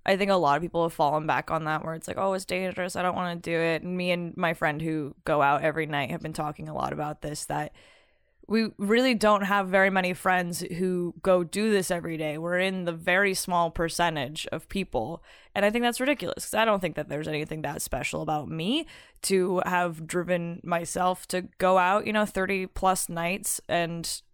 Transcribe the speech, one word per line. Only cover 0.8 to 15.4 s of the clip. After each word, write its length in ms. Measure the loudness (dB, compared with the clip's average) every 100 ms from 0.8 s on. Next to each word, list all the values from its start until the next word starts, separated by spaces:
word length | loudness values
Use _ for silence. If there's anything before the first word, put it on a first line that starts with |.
have 100 | 0
fallen 340 | 2 2 2 0
back 240 | -2 0
on 140 | -4 -2
that 200 | -4 -4
where 80 |
it's 140 | -8 -6
like, 100 | -2
"Oh, 160 | 0
it's 120 | -2 -2
dangerous. 500 | -4 -2 -4 -6 -2
I 80 |
don't 120 | -2 -2
wanna 200 | -4 -6
do 240 | -2 0
it." 240 | 2 0
And 120 | -2 -2
me 140 | 0
and 260 | 0 -2 -2
my 200 | -2 0
friend 260 | -2 -2
who 320 | -2 -2 -4 -8
go 180 | 0 4
out 180 | 4 4
every 240 | 2 0 -2
night 240 | -2 -2
have 120 | -4
been 100 | -6
talking 340 | -6 -6 -6 -8
a 60 |
lot 200 | -4 -4
about 280 | -4 -6 -6
this, 240 | -8 -8 -4
that 280 | -4 -4 -10 -20 -20 _ _ _ _ -2
we 220 | 0 0 -2
really 380 | 2 4 4 4
don't 260 | 4 4
have 240 | 4 0 4
very 200 | 4 6
many 240 | 4 0
friends 460 | 0 2 2 0 -4 -6 -2
who 380 | 0 0 -2 -2
go 200 | 4 4
do 280 | 4 0 2
this 180 | 2 2
every 260 | -4 -4 -4
day. 220 | -4 -4
We're 220 | -2 0
in 260 | 0 0 -4
the 60 |
very 420 | -4 2 4 4
small 380 | 0 0 2 2
percentage 760 | 0 -2 0 0 0 -6 -6 -8
of 180 | -8 -6
people. 540 | -6 -2 -4 -4 -10 -16 -20